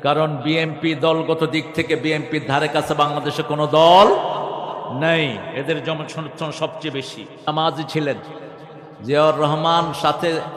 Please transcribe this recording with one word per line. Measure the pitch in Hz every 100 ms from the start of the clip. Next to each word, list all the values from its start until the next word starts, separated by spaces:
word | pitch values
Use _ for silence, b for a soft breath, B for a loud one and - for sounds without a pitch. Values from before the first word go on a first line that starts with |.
কারণ | 139 147 156 147
বিএনপি | 143 160 160 151 160 156
দলগত | 160 160 156 160
দিক | 160 160 151
থেকে | - 160 156
বিএনপির | 156 151 147 151 131
ধারে | 139 151
কাছে | 151 143
বাংলাদেশে | 147 147 147 147 139
কোনো | 143 147 147
দল | 156 165 180 214 403 - - - - - - - 123
নেই। | 160 165 151 107 92 127
এদের | 143 160
জনসমর্থন | 143 156 151 - 151 - 160
সবচেয়ে | - 156 - 156
বেশি। | 139 131 - 147 - -
নামাজি | 156 160 147 156
ছিলেন, | 156 147 113 - - - - - - - -
জিয়াউর | 107 143 156 151
রহমান | 151 151 165 170 165 143
সাথে | 151 151 170 160 151